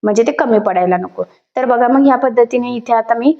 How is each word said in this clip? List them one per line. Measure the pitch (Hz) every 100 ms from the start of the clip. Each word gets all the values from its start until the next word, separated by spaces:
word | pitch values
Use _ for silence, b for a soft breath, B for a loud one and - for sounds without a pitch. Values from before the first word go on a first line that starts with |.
म्हणजे | 214 208
ते | 233
कमी | 285 277 214
पडायला | 208 180 180 180
नको. | 180 - 180 b _ -
तर |
बघा, | 254 240 240
मग | 269 277
ह्या | 254
पद्धतीने | 269 233 233 247 240
इथे | 240 233
आता | 226 226
मी | 233 254